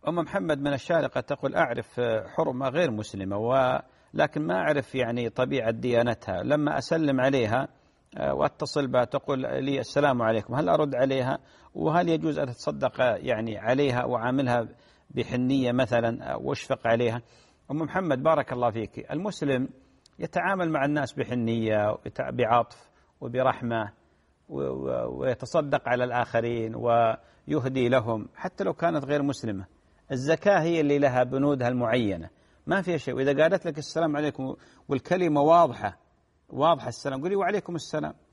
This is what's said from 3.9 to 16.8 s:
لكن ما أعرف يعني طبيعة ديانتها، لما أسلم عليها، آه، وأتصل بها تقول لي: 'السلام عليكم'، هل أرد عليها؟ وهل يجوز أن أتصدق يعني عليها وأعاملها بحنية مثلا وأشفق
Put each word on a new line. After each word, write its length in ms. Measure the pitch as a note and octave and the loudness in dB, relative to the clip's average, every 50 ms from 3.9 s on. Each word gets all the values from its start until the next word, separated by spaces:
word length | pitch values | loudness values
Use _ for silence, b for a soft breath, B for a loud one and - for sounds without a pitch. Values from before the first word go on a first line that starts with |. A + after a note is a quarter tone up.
| b b b b b | b b b b b
لكن 280 | D#3 D3+ D3 - D3+ | 0 0 0 0 -4
ما 140 | D3+ E3 F3+ | -4 -2 -2
أعرف 400 | F#3 F3+ D#3 D3+ D3 B2 - - | 0 0 0 0 0 -2 -4 -2
يعني 340 | C3+ B2 A#2 A#2+ A#2+ A#2+ A2+ | -2 -2 -2 -2 -2 -4 -4
طبيعة 420 | - - B2+ B2 - C3+ A2 A2+ | -2 -2 -2 0 0 0 0 0
ديانتها، 720 | A#2 A2+ A#2+ B2 A#2+ A#2 A#2+ A#2+ A2+ - - - F#2+ F2+ - | -2 -2 -2 2 2 4 4 2 0 -4 -4 -6 -4 -4 0
لما 340 | - C#3+ D3+ D3 D3 D3+ C#3+ | 0 0 2 2 0 -2 -2
أسلم 440 | B2+ - E3+ E3 D#3+ C#3+ C3+ C3 | -2 -2 0 0 2 2 2 2
عليها، 460 | B2+ C3+ C#3 C3+ A#2 G#2 A2 B2+ C#3 - - b b b b b b _ - - | 2 2 4 2 2 2 0 0 -2 -4 -10 b b b b b b _ -8 -4
آه، 160 | - C#2 C#2 | -2 -2 0
وأتصل 540 | C2+ - D3 - _ D3+ C#3 - D3+ C#3+ B2+ | 0 0 0 0 _ -8 -4 -2 -2 -2 2
بها 160 | B2 B2+ A#2+ | 2 0 0
تقول 360 | A#2 - C#3 - - C#3+ C3 | 2 -2 -6 -2 -2 -4 -2
لي: 400 | C3 B2+ C3 C3+ C3+ C3+ C#3 C3+ | -2 -4 -4 -2 -2 -2 -2 -2
'السلام 420 | - - - D3+ C#3+ C#3+ C3 B2 | -4 -2 0 2 2 4 2 2
عليكم'، 340 | A#2 A2 A2+ A2 G#2 - A#2 | 2 2 2 2 0 -2 -4
هل 140 | C3+ D#3+ F3 | -2 2 2
أرد 260 | E3 D#3 D#3 C#3+ C3+ | 2 2 2 0 2
عليها؟ 440 | A#2+ C3 C3+ C3+ C3+ B2 B2+ C#3 - b b b b b b b | 0 2 2 2 0 0 -2 -2 -4 b b b b b b b
وهل 340 | - D#3+ D#3 D3+ F3 F3 E3+ | -4 -2 0 2 2 2 2
يجوز 300 | E3 D#3+ D#3 D#3+ D3 D3+ | 0 2 2 0 0 0
أن 100 | D3 B2+ | -2 -4
أتصدق 440 | A#2+ - - - - - C3+ B2 - - | -4 -6 -6 -6 -4 -2 -2 -2 0 2
يعني 580 | C3 B2 A2 G#2 - B2+ A#2+ A2 A2 A#2 G#2+ G2+ | 2 2 2 0 0 -2 -2 -2 -2 -6 -6 -6
عليها 480 | G#2 A2+ B2+ C3 C#3+ C#3 B2 A#2+ B2 | 0 0 2 2 2 2 2 0 -2
وأعاملها 600 | B2 B2 A#2 A2+ B2 B2+ C#3 C#3 B2 A#2+ A#2+ A#2 A#2 - b b b b b b b | -2 -2 -2 0 0 0 0 2 2 2 0 0 -2 -8 b b b b b b b
بحنية 600 | - C3 B2 - - B2 B2+ B2+ C3+ C#3 B2+ A#2+ | -4 -4 -4 -2 -2 -2 0 2 2 2 2 2
مثلا 640 | A#2+ B2 C3 - B2 A#2 A#2 A#2 A#2 - - - C2 | 2 2 0 2 2 0 2 0 -2 -4 -6 -6 -6
وأشفق 520 | - - C3+ C#3 - - - C3+ - | -6 -4 -4 -6 -6 -4 -4 -4 -2